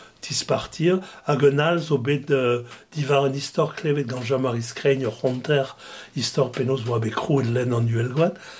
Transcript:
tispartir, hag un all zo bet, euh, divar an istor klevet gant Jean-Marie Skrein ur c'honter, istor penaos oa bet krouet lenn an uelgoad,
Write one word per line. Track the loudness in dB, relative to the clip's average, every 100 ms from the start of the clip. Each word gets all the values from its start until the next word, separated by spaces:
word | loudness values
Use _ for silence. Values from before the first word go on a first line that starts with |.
| -20 _
tispartir, | -8 -6 0 -2 -2 -2 0 0 -2 -6 -2
hag | 4 4
un | 4
all | 2 0
zo | 0 0
bet, | 2 -2 2
euh, | 2 2 0 -4 -16 -10
divar | -6 2 2
an | 2
istor | 0 -4 -2 -2
klevet | -2 -2 0 -2
gant | -4
Jean-Marie | -2 0 0 -2
Skrein | -4 -2 2 2
ur | 0 -2
c'honter, | -2 -2 0 0 0 -6 -18 -18 -10
istor | -6 -2 0 0
penaos | 0 -2 -2 0
oa | -2
bet | -2 -2
krouet | 0 2 2
lenn | 0 0
an | 0 2
uelgoad, | 0 0 2 0 0 -12 -20